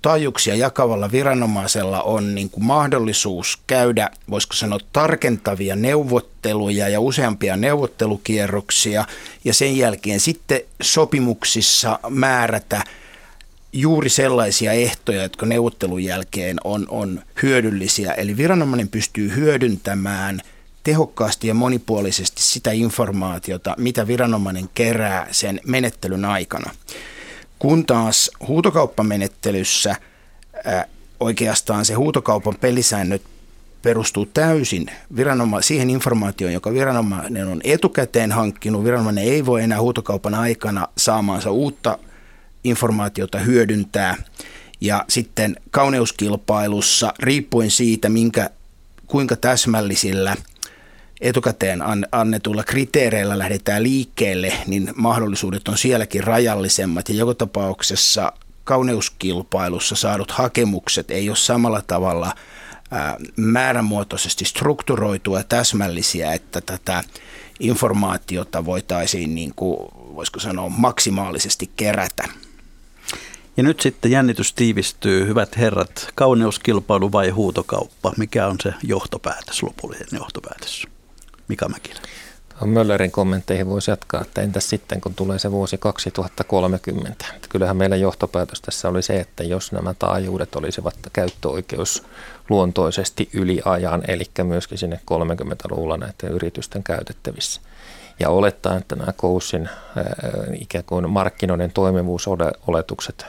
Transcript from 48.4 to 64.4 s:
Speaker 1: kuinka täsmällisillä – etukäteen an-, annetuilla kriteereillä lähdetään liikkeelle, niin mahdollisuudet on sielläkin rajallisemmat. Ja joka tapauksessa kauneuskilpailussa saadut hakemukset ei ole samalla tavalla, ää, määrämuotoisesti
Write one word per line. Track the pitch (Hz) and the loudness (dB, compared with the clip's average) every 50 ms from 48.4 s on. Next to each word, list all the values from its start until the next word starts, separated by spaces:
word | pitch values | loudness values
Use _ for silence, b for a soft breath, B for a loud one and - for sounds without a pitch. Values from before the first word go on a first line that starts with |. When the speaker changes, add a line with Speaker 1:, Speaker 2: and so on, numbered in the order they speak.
| 101 - - - - - - - - - - - - | -2 -2 -6 -12 -20 -20 -20 -20 -20 -20 -20 -20 -10
Speaker 1:
kuinka | - - 143 139 120 120 | -2 0 0 2 2 0
täsmällisillä – | 113 - 123 127 120 - 123 110 110 107 101 98 - - 98 95 95 95 95 98 101 - - - B B B B B B B B B B B B B | 0 2 2 2 2 2 2 2 2 2 0 0 0 0 0 0 0 0 0 -2 -4 -6 -14 -14 B B B B B B B B B B B B B
etukäteen | - 120 123 135 - 123 104 - - 95 95 90 | -2 0 2 2 2 0 0 0 -2 -2 -2 -2
an-, | 73 95 107 101 98 - | -2 -2 -2 -2 -2 0
annetuilla | - 117 113 110 110 107 - 110 107 107 107 | 0 2 2 2 2 0 -2 -2 -2 -2 -2
kriteereillä | - - 135 135 - - 151 131 117 110 107 98 101 101 | 0 0 0 0 2 2 4 4 4 2 2 0 0 0
lähdetään | 101 95 95 101 98 - - 104 104 113 | 0 0 -2 -2 -2 0 0 0 2 2
liikkeelle, | 127 135 135 123 - - - 113 101 95 92 92 95 - - - | 2 2 2 0 -4 -2 0 0 0 2 0 -2 -2 -2 -4 -4
niin | - 95 101 95 95 - | -2 -2 0 -2 -2 -2
mahdollisuudet | - 113 117 110 120 113 104 98 - - 95 92 101 - | 0 2 2 2 2 0 -2 -2 -2 -4 -4 -4 -4 -4
on | - 101 | -2 -2
sielläkin | 95 - 131 127 117 107 104 - 104 95 | 0 2 2 2 2 0 0 -2 -2 0
rajallisemmat. | 110 113 117 120 113 107 104 95 98 - - 95 95 82 85 90 - | 2 4 4 4 2 2 0 0 0 0 0 0 -2 -2 -4 -2 -2
Ja | 107 | 0
joka | 104 117 120 123 | 0 2 0 0
tapauksessa | - 117 101 - 104 101 95 95 - - - 98 98 - - - 110 95 - - - - - - - - | -2 -2 -4 -2 -2 -2 -2 -2 -2 -4 -2 0 2 2 2 2 2 0 -2 -4 -6 -20 -20 -20 -18 -2
kauneuskilpailussa | - 135 131 131 127 120 107 92 - - - - 92 90 87 92 - - 95 92 90 87 95 - - - | 0 2 2 2 2 0 0 -2 -6 -8 -4 -4 -2 -2 -2 -4 -2 -2 -2 -2 -2 -2 -2 -2 -2 -2
saadut | - - 110 104 101 98 - | 0 0 0 0 -2 -4 -4
hakemukset | - - 127 120 - - 120 107 98 90 - - - - - - | -2 0 0 0 2 2 2 2 0 -2 -2 -2 -2 -2 -2 -4
ei | - 92 101 104 | -4 -2 -2 0
ole | 107 | 0
samalla | - - - 123 120 117 117 110 104 98 | 0 2 2 4 4 4 2 2 0 -2
tavalla, | - 90 87 92 92 85 85 85 92 - B B B B B B B B B B B | 0 0 2 2 2 0 0 -2 -4 -6 B B B B B B B B B B B
ää, | 127 117 73 76 - - - - - | -6 -4 -4 -4 -4 -8 -10 -10 -4
määrämuotoisesti | - 110 110 113 123 131 131 123 123 117 104 104 104 101 - - - - 98 - - | 0 2 4 4 4 4 2 2 2 2 0 0 -2 -2 -4 -4 -4 -2 -2 -2 -2